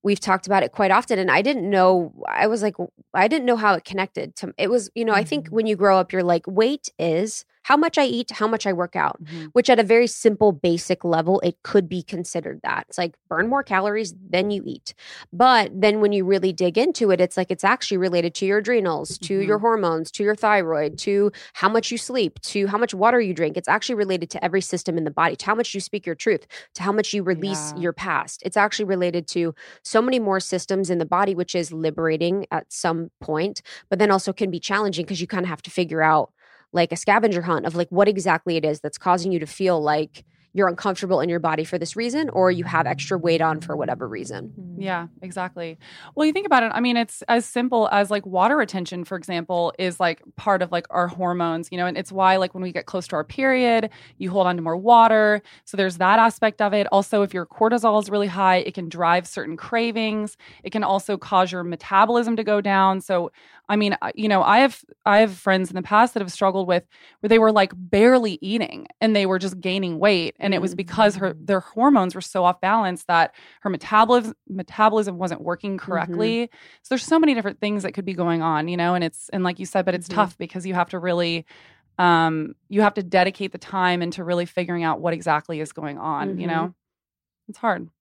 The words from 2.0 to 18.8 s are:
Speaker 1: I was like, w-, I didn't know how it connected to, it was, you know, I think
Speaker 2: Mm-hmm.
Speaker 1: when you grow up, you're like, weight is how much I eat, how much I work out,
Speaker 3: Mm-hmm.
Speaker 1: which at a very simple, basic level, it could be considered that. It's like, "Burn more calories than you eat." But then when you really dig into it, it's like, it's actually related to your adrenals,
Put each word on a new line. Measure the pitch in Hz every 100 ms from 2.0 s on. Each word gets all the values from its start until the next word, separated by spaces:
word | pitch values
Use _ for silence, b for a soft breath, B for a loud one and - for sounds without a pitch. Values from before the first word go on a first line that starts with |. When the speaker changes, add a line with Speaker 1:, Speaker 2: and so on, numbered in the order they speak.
| 165 - -
Speaker 1:
I | 53 214
was | 226
like, | 208 -
w-, | 175 _ _
I | - 202
didn't | 311 247
know | 233
how | 214
it | 185
connected | - 190 190 - 151 -
to, | 175 -
it | 185
was, | 240 202 -
you |
know, | 226
I | 202 185
think | 202 160
Speaker 2:
Mm-hmm. | 214
Speaker 1:
when | 220
you | 202
grow | 202 190
up, | 180
you're | 185
like, | 175 170 -
weight | 190 226 285 - -
is | 165 160 220 - - _
how | - 285
much | 330 -
I | 269
eat, | 233 240
how | - 214
much | 226 202
I |
work | 180 175 180
out, | 151 -
Speaker 3:
Mm-hmm. | 151 165 156
Speaker 1:
which | 247 240
at | 240
a |
very | 208 233 240
simple, | - 226 208 214
basic | 156 175 170 - 180
level, | 175 165 165 190
it | 175 -
could | - 208 170
be | 180
considered | - 175 175 175 156 76
that. | - - -
It's | -
like, | 170 _ _
"Burn | 160 214
more | 277
calories | 277 190 202 208 208 175 190
than | 175 202
you | 202 -
eat." | - - - B B B
But | 175 254 240 202
then | 190 208 214
when | 208
you | 202
really | 185 196 185
dig | 165 180 170
into | 285 - 214
it, | 180
it's | 180 -
like, | 180
it's | 180 190
actually | 254 - 190
related | 185 175 170 -
to | 190
your | 208
adrenals, | 214 240